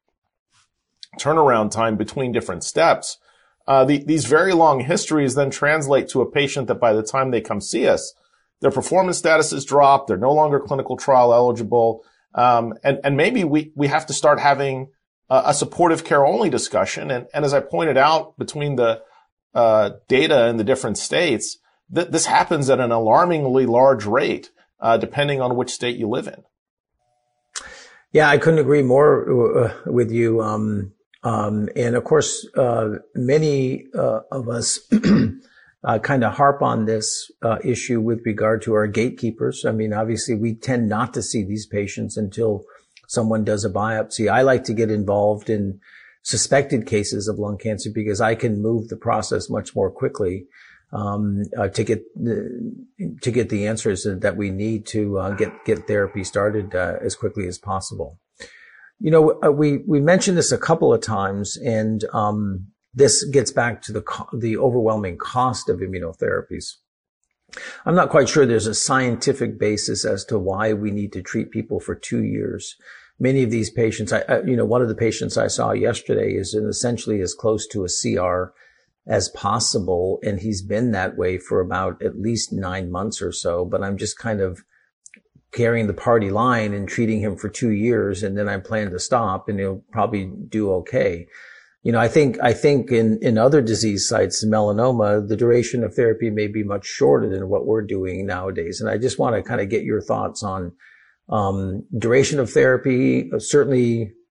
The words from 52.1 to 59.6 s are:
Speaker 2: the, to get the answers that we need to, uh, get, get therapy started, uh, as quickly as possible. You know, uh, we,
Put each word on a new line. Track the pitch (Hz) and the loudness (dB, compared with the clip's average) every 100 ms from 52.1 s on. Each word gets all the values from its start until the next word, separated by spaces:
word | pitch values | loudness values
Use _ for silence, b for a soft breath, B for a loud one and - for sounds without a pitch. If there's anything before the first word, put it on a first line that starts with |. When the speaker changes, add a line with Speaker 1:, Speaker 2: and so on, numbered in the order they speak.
Speaker 2:
the, | - 120 107 - 123 - - - - 190 - | -8 -4 -4 -6 -10 -12 -12 -18 -12 -10 -8
to | 127 | -4
get | 120 110 | -2 -2
the | 104 104 | -2 -4
answers | 113 - 95 107 | -2 -2 -2 -4
that | 95 104 92 | -2 -2 -2
we | 101 | -4
need | 95 107 110 107 | -4 -4 -6 -4
to, | 110 101 98 | -4 -2 -2
uh, | 95 | -4
get, | 101 101 - | -2 -4 -4
get | - 101 - | -4 -4 0
therapy | 104 95 - | -2 -2 -4
started, | 92 101 101 107 98 | -6 -2 0 -2 -4
uh, | 90 87 92 | -4 -4 -4
as | 107 - | -6 -4
quickly | 104 - 90 | -6 -4 -8
as | 87 | -8
possible. | 101 95 - 101 80 85 _ - B B B B B - | -6 -6 -6 -10 -12 -14 _ -20 B B B B B -6
You | 175 | 4
know, | 160 156 - | 6 6 4
uh, | 160 | 2
we, | 143 | 4